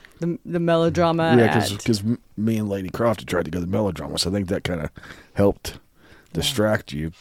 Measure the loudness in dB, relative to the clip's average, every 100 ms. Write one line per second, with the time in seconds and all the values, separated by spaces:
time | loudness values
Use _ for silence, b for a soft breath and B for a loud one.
0 | b b -4 -4 -4 -2 2 4 4 2
1 | 2 2 4 6 6 4 0 -2 0 0
2 | 0 -4 _ -4 0 0 -2 -4 -4 0
3 | 0 0 -2 -2 -2 -4 -2 0 0 -2
4 | -6 -4 -2 -2 -2 -2 -2 -4 -6 -10
5 | B B B 2 2 2 -6 -16 _ b
6 | b b b -4 -2 0 0 0 -4 -8
7 | -8 -8